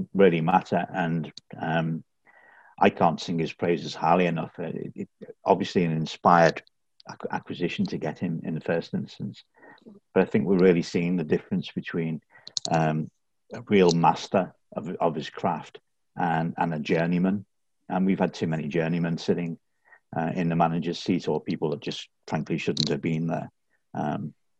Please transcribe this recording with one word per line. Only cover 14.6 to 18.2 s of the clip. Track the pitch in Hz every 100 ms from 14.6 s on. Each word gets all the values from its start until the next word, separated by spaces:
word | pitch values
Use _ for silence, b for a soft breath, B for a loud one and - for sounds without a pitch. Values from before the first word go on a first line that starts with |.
| _ -
of, | - -
of | 85 78
his | 71
craft | - 92 80 - - _ _ _ -
and, | 85 82 82 -
and | 85
a | 78
journeyman. | 73 82 85 87 95 104 - _ _ _ -
And | 92 95
we've |
had | 92